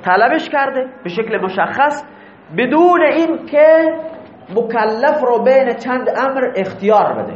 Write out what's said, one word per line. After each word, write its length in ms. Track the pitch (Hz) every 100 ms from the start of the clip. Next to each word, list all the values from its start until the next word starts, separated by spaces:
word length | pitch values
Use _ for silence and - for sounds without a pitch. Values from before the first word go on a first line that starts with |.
طلبش 440 | 185 190 233 311 -
کرده 380 | 294 269 262 262 -
به 40 | 175
شکل 320 | 175 208 202
مشخص، 600 | 190 190 170 - 285 294 - - - - - 160
بدون 440 | 247 294 349 349
این 440 | 311 294 330 330 -
که 520 | 294 311 320 320 320 - - - - - 196
مکلف 640 | 220 233 220 220 285 -
رو 240 | 254 233
بین 300 | 202 269 254
چند 340 | 233 254 254 - 202
امر 360 | 269 269 254 185
اختیار 560 | 190 - 196 214 165
بده. 220 | 117 92